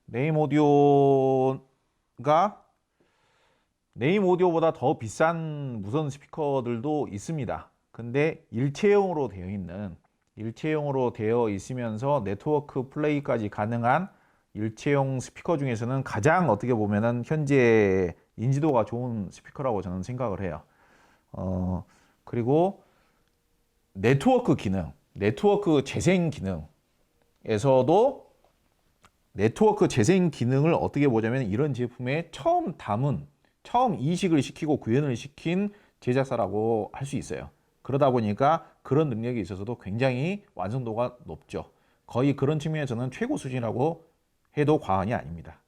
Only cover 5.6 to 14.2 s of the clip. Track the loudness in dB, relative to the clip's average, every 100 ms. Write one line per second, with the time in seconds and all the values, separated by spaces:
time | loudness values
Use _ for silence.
5.6 | -8 -8 -4 -4 -4 -6 -14 -6 -2 -2
6.6 | -2 -4 -2 -4 -4 -8 -8 -6 -4 -6
7.6 | -10 _ _ -14 -4 0 0 -2 _ -2
8.6 | -2 2 4 4 4 -2 -4 -6 -8 -8
9.6 | -8 -10 -10 -12 _ _ _ -10 -10 -6
10.6 | -4 -2 -2 0 -2 0 0 2 0 -2
11.6 | -6 -6 -6 -4 -2 0 -2 -4 -2 -2
12.6 | -2 -6 -6 -4 -2 -2 -2 -2 -2 -4
13.6 | -2 0 2 2 0 -10